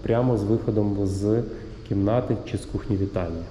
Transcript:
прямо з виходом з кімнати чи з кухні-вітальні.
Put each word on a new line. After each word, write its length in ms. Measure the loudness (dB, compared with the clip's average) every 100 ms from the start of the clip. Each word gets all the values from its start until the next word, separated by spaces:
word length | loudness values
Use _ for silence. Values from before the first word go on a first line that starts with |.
прямо 340 | 2 2 4 2
з 60 |
виходом 640 | 2 2 2 2 2 2 0
з 360 | 0 2 2 0 -8 -12 -14 -4
кімнати 500 | 0 2 2 0 -2 -2
чи 60 | -8
з 80 | -6
кухні-вітальні. 760 | -8 -2 0 0 -2 -4 -4 -8